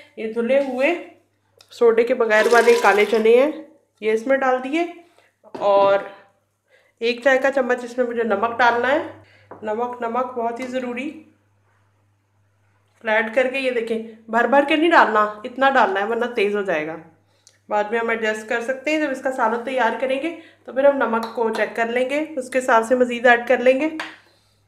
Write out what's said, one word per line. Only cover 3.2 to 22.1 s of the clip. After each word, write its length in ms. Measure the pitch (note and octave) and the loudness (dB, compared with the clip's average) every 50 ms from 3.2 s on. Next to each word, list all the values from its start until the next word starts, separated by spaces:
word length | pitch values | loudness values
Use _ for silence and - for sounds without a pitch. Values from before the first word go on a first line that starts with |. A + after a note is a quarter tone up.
| A3 A3 A#3 | 4 6 6
हैं, 180 | B3 C#4 D#4 D4+ - - - _ _ _ _ _ - | 6 4 2 -2 -6 -14 -20 _ _ _ _ _ -8
ये 120 | G#3+ G#3+ A3 | -4 -2 -2
इसमें 260 | A3+ A3+ C4 C4+ C4+ | -2 0 -2 -2 0
डाल 180 | C4+ C4 B3+ B3+ | 2 0 0 -2
दिए। 280 | B3+ C4+ D4+ E4 F4 E4+ F4 - - _ _ _ _ _ _ _ _ - - - | -2 -4 -4 -4 -4 -4 -8 -16 -20 _ _ _ _ _ _ _ _ -20 -10 -4
और 460 | F#3 G3+ G2 G2 G2 G2 G2 G2 - - - - - _ _ _ _ _ _ _ _ _ _ _ _ _ _ - | 0 2 4 4 4 4 2 0 -2 -6 -16 -20 -20 _ _ _ _ _ _ _ _ _ _ _ _ _ _ -6
एक 220 | A3+ A#3 B3 A#3+ - | -4 -4 -4 0 2
चाय 140 | C#4 C4 | 2 2
का 120 | C4 C4+ C4+ | 4 2 0
चम्मच 340 | C#4 C#4 B3+ B3 B3 B3 B3 | 0 0 0 0 -2 -4 -4
इसमें 200 | A#3+ - B3+ B3 | -10 -4 -4 -4
मुझे 180 | A#3 A#3 A#3 A3+ | -2 -2 -4 -2
नमक 320 | A3 G3+ G3 A3+ A#3 A3+ - | 0 0 0 0 -2 0 2
डालना 280 | B3 A#3 A#3+ A#3+ B3 | 2 2 2 2 0
है। 140 | B3+ C#4+ E4 - - - - - _ _ _ _ _ - - G#3+ | 0 0 0 -2 -6 -14 -18 -20 _ _ _ _ _ -20 -12 -8
नमक, 340 | G#3+ G#3+ A#3 B3 B3 A#3+ - A#3 | -8 -6 -4 -6 -6 -6 -8 -8
नमक 300 | A3+ A3+ B3 C4 B3+ B3+ | -6 -4 -4 -4 -4 -6
बहुत 220 | A#3+ A3+ A#3 A#3 B3 | -6 -6 -6 -6 -6
ही 60 | C4 | -10
ज़रूरी। 420 | B3 B3 B3+ B3 A#3+ A#3+ B3 C#4 D#4 - - - _ _ _ _ _ _ _ _ _ _ _ _ _ _ _ _ _ _ _ _ _ _ _ _ _ _ _ _ _ _ _ _ _ _ _ - | -8 -6 -6 -6 -6 -8 -8 -8 -10 -12 -14 -20 _ _ _ _ _ _ _ _ _ _ _ _ _ _ _ _ _ _ _ _ _ _ _ _ _ _ _ _ _ _ _ _ _ _ _ -2
फ्लैट 300 | A3 G#3+ A3 A3 A3+ - | 0 0 0 0 0 0
करके 240 | C4+ B3+ B3+ C4 C4+ | 0 0 0 -2 -2
ये 120 | C4 B3+ | -2 -2
देखें, 260 | A#3+ A#3 A3+ - A3 A3 - - - - - - | -2 -2 -2 -2 -4 -6 -6 -10 -16 -20 -12 -2
भर 180 | A3 A#3 A#3 | 0 0 2
भर 180 | A3+ B3+ C#4+ C#4+ | 4 4 4 4
के 120 | C#4+ D#4+ | 4 2
नहीं 120 | D4 E4 E4+ | 2 2 4
डालना, 500 | E4 C#4 G#3+ G#3+ A3 G#3+ G#3 G#3 - - - | 6 6 4 4 4 0 0 0 -2 -10 -14
इतना 240 | B3+ - B3+ C4+ C#4 | -12 -4 0 0 2
डालना 300 | B3+ B3+ G#3+ F#3+ F#3+ G3 | 4 4 2 2 0 -4
है 80 | G#3 | -4
वरना 200 | A3 A3+ A3+ A#3+ | -4 -4 -4 -4
तेज़ 280 | A#3+ A#3 A#3 G3 G#3 G3+ | -4 -2 -2 -2 -2 -2
हो 60 | G#3 G3 | -4 -4
जाएगा। 340 | F#3+ E3 D3+ D3+ D#3+ E3 D#3+ D#3+ - _ _ _ _ _ _ _ _ _ _ _ - | -2 -4 -4 -4 -6 -10 -12 -16 -20 _ _ _ _ _ _ _ _ _ _ _ -4
बाद 220 | G#3+ G#3 G#3 G#3 | -2 -2 -2 -2
में 60 | A#3 A#3 | -2 -4
हम 100 | A3+ A#3 | -2 -2
adjust 360 | A3+ A3 A3 G#3+ G#3+ A3 - | -2 -2 -2 -4 -4 -4 -6
कर 140 | - B3 A#3 | -6 -6 -6
सकते 300 | A3+ C4 C4 C4 - D4 | -4 -6 -6 -6 -4 -2
हैं, 80 | D#4 D#4 | -2 -2
जब 100 | D4+ C#4 | -2 -2
इसका 180 | C4 B3+ - C4+ | -4 -4 -6 -6
सालन 340 | C4 C4 A#3 A3 A3+ A#3 - | -2 0 -2 -2 -2 -4 -6
तैयार 340 | C4+ C4 B3+ A3+ A3+ A#3+ | -6 -2 -2 -2 -2 -2
करेंगे 320 | - C4 C4 C4 C4+ C#4+ E4+ E4 - - - _ _ _ | -2 -4 -4 -4 -4 -4 -8 -10 -10 -18 -20 _ _ _
तो 60 | B3 A3+ | -8 -4
फिर 120 | C4+ C#4+ | 2 2
हम 120 | C#4+ C#4 | 4 4
नमक 280 | C4 A#3+ A3+ A3+ A3+ A3+ A3+ - | 4 0 0 -2 -4 -4 -4 -4
को 140 | B3 A3+ A3 | -2 -2 -2
check 260 | A3 A3 G#3 G#3 - | 0 -2 -4 -4 -2
कर 140 | A#3 A#3 A3+ | -4 -4 -2
लेंगे, 300 | A#3 B3 B3+ B3+ | 0 -2 -2 0